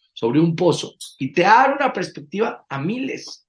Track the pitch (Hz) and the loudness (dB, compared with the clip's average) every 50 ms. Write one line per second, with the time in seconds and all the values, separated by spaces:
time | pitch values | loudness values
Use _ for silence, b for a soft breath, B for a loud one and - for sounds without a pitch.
0 | _ _ - - - 117 123 151 160 170 165 160 180 170 143 - - - - - | _ _ -10 -4 -2 0 2 4 2 2 2 2 2 2 2 0 -2 -10 -14 -16
1 | - - - - 135 135 - 180 175 196 220 247 269 277 277 - 277 - - 202 | -20 -18 -10 -8 -8 -4 0 2 4 6 6 6 6 4 2 0 -2 -2 -2 -4
2 | 180 - - 160 143 - - 202 226 - - - _ - - 135 139 180 226 254 | -8 -8 -10 -14 -16 -8 -4 -4 -4 -4 -4 -10 _ -12 -8 -6 -4 -4 -4 -4
3 | 269 254 - - - - - - _ | -6 -8 -8 -10 -12 -14 -18 -20 _